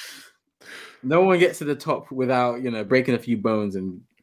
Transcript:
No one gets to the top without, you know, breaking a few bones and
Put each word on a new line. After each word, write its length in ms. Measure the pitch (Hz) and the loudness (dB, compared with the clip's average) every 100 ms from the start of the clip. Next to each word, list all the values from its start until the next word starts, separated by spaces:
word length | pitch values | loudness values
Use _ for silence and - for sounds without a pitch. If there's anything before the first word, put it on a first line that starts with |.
| - - - _ _ _ - - - - | -18 -18 -20 _ _ _ -20 -20 -20 -10
No 200 | 127 165 | 0 4
one 160 | 190 180 | 6 6
gets 200 | 175 170 | 4 0
to 60 | |
the 100 | 147 | -4
top 360 | 147 160 143 - | -4 -2 -4 -4
without, 500 | 131 127 127 123 120 | -4 0 2 2 -2
you 80 | 127 | -4
know, 140 | 113 | -4
breaking 300 | 104 131 127 | 2 2 2
a 40 | 117 | 0
few 180 | - 110 | 0 -2
bones 380 | 110 110 104 95 | 0 0 -2 -4
and 240 | 92 90 - _ | -6 -10 -16 _